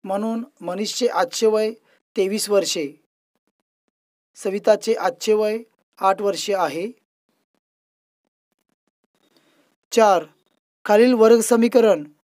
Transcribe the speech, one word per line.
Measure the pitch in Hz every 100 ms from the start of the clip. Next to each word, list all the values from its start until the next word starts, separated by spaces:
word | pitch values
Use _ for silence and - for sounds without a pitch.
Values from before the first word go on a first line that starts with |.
म्हणून | 202 202 220 226 240 _
मनीषचे | 175 180 208 - 254
आजचे | - - - 220
वय | 214 220 226 _ _ _ -
तेवीस | 190 208 208
वर्षे, | 202 165 175 143 - _ _ _ _ _ _ _ _ _ _ _ _ _ -
सविताचे | 208 202 214 208 220
आजचे | 233 190 175 -
वय | 214 214 226 233 _ _ _
आठ | 190 196
वर्षे | 202 170 -
आहे. | 196 160 151 208 - _ _ _ _ _ _ _ _ _ _ _ _ _ _ _ _ _ _ _ _ _ _ _ _ _ _ _ _ _
चार, | - 214 180 151 _ _ _ _ _
खालील | - 208 247
वर्ग | 240 220 233
समीकरण | 220 233 226 254 220 175 147 _